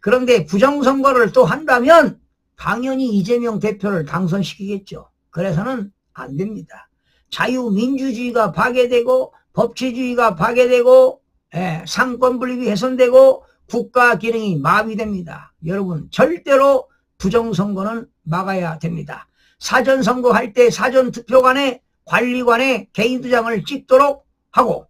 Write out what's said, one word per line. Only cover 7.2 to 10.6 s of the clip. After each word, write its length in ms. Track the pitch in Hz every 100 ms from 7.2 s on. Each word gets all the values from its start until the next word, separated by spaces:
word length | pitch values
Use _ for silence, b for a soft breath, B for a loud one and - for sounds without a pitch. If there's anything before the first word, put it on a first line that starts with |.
| _
자유민주주의가 1200 | - 226 254 240 196 247 269 269 226 247 240 214
파괴되고 840 | 156 226 247 240 240 240 254 254 b b
법치주의가 840 | - 233 - 254 240 254 240 233 170
파괴되고, 840 | 208 240